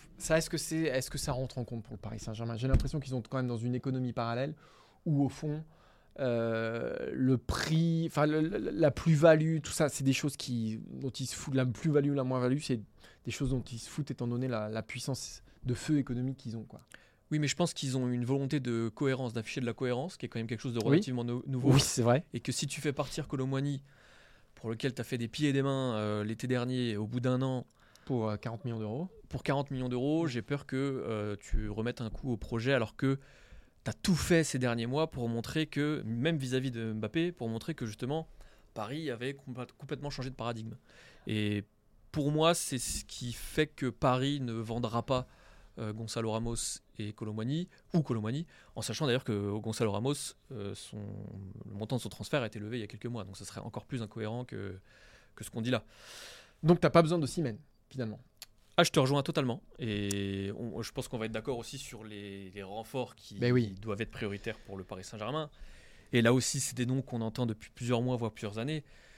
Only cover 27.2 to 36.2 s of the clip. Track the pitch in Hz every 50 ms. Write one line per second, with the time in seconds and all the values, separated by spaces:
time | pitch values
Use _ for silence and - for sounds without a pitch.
27.2 | 123 127 127 127 135 131 131 123 - - _ - - - - - - - 135 120
28.2 | 110 107 104 104 - 120 117 117 - 123 117 110 107 104 110 139 180 185 - -
29.2 | - - - 123 - - 139 139 139 - 139 127 127 123 123 123 131 147 156 165
30.2 | 165 151 120 117 107 - 143 139 - - 131 131 139 139 135 123 - - 110 107
31.2 | 104 104 101 101 - - - 107 107 104 104 110 110 123 120 - 117 110 - -
32.2 | - 135 123 - - - 120 113 110 135 139 123 117 110 - - 135 135 135 135
33.2 | - - - - - - - - - - - - - - - - - 202 175 143
34.2 | - - 175 165 156 - - 131 127 120 117 117 117 120 131 151 160 156 - 131
35.2 | 120 117 117 117 113 - - 156 156 151 - 143 147 151 151 131 104 110 117 117